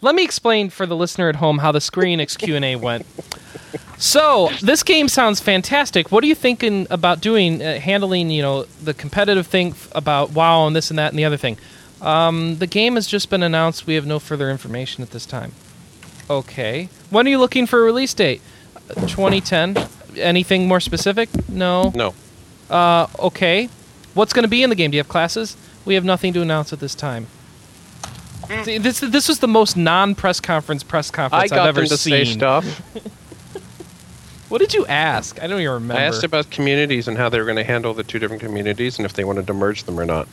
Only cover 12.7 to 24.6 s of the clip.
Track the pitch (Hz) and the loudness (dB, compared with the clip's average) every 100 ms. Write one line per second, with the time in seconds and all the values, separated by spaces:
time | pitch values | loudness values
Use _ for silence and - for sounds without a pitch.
12.7 | 196 226 240 202 202 - 196 175 160 165 | 0 0 0 -2 -4 -2 0 0 2 0
13.7 | 160 - 156 147 151 - 151 139 135 117 | -2 -2 -2 -2 -6 -4 -4 -2 -4 -6
14.7 | 117 127 - 123 120 - 127 120 - - | -8 -8 -10 -12 -12 -12 -10 -12 -14 -20
15.7 | - - - - - - 143 131 - 113 | -20 -20 -20 -20 -20 -4 -4 -4 -6 -6
16.7 | 127 180 - - 208 269 277 247 262 240 | -4 -8 -16 -2 2 4 4 2 2 2
17.7 | 240 226 233 262 - 180 120 - - - | 4 4 4 -2 0 0 0 -8 -20 -20
18.7 | - - - 180 - 190 196 - 180 170 | -20 -14 -6 -6 0 2 2 0 0 0
19.7 | 196 165 - - - 175 175 180 190 185 | -2 -4 -10 -18 -4 0 2 2 2 4
20.7 | 185 - 165 - 196 226 - - 190 185 | 2 0 -2 0 0 -2 -2 -6 -2 0
21.7 | 180 190 151 117 - - - - - - | 2 2 0 -2 -4 -20 -20 -20 -20 -2
22.7 | 170 175 170 165 - 180 - 185 180 240 | 2 4 4 2 0 -2 0 2 2 -2
23.7 | - - - - 175 214 254 233 240 | -10 -20 -20 -8 0 2 2 2 2